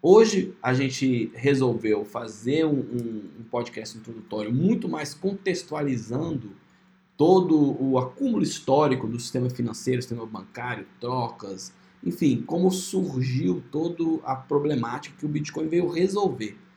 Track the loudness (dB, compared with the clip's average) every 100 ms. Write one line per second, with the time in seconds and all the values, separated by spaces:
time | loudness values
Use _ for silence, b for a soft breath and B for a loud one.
0 | 10 10 10 4 -2 -4 0 0 0 0
1 | 0 0 -2 -2 0 4 2 2 2 0
2 | 0 -8 -10 -8 -2 0 2 0 -2 -6
3 | -6 -8 -12 -16 -8 -6 -6 -10 -14 -16
4 | -16 -16 -10 -8 -2 0 2 2 -2 -6
5 | -8 -6 -6 -4 -4 -4 -6 -4 -2 -4
6 | -4 -4 -4 -6 -8 -18 b b b b
7 | _ _ 6 6 6 4 4 2 2 2
8 | 0 -2 0 0 0 -2 2 4 4 2
9 | -2 -6 -4 -2 -2 -2 -4 -4 -2 -2
10 | -2 -8 -8 -12 -14 -10 -8 -8 -12 -10
11 | -4 -2 -4 -6 -12 -12 -14 b b b
12 | -8 0 2 2 0 2 2 2 -2 -4
13 | -2 -2 0 0 0 -2 -4 -4 -4 -2
14 | -2 -2 -2 -8 0 0 2 0 -2 -6
15 | -10 -8 -6 -4 -4 -6 0 0 0 0
16 | 0 2 0 -2 -8 -10 -20